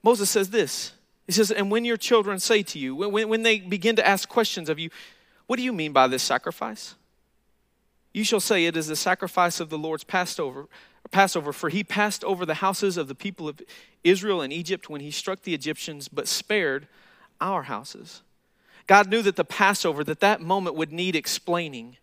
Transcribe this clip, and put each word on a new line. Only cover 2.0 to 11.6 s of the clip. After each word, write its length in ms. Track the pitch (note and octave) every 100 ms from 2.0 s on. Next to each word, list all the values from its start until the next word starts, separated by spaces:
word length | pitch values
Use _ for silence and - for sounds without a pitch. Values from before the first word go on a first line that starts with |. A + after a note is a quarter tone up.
| - A#3 G3+ F#3+
say 240 | - A3
to 160 | F#3+ D#3
you," 160 | C3
when, 160 | C3+ G#3
when, 180 | G#3 A3
when 140 | A3+
they 160 | A3+ G#3+
begin 380 | F3+ G3+ G#3 A3
to 100 | -
ask 220 | G3 -
questions 400 | - G#3+ - D#3
of 100 | D#3
you, 120 | D#3+ - - _ _ _ -
"What 100 | B3
do 60 |
you 100 | B3+
mean 200 | G3+ D#3
by 140 | C#3 C3
this 160 | B2+
sacrifice?" 720 | - B2 D#3+ - - A2 - - _ _ _ _ _ _ _ _ _ _ _
You 100 | -
shall 160 | G#3+ G#3+
say, 280 | - G3 E3+
"It 100 | E3
is 100 | D#3
the 100 | D#3
sacrifice 600 | F#3 F#3 F#3 - F3 -
of 100 | D#3+
the 80 | D#3
Lord's 260 | D#3+ D#3
Passover, 640 | - F#3+ F3+ - C#3+ C3+ D3+ - _ _ -
Passover, 420 | F#3+ F#3+ E3+ D3
for 180 | C3+